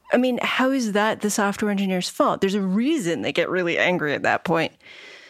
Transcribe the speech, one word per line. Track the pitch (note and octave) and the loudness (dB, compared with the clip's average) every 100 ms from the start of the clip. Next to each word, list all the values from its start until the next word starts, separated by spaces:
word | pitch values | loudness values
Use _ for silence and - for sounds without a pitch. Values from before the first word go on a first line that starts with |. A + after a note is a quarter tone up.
| - | -2
I | B3 | 2
mean, | B3+ B3 | 2 0
how | - - C4 | -2 0 2
is | C4+ A3+ | 2 0
that | G3+ A3 - | 0 0 0
the | G#3 | -2
software | G#3+ G3+ G3 G#3 | 0 0 0 -2
engineer's | G3+ G3 F#3 F3+ | 0 0 -2 -2
fault? | - A#3+ - | 0 0 2
There's | F#3+ | 0
a | G3+ | 0
reason | F#3+ G3 B3+ D#4+ E3+ D#3 | 0 0 0 0 -2 -2
they | A2+ | -2
get | D3 E3+ | 0 0
really | F3+ E3+ D#3+ | 0 0 2
angry | C3 F3+ D3 | 2 2 0
at | C3 | 0
that | - A2 | 0 0
point. | - E3 D#3 - - - - - - | 0 0 -2 -6 -20 -20 -20 -20 -18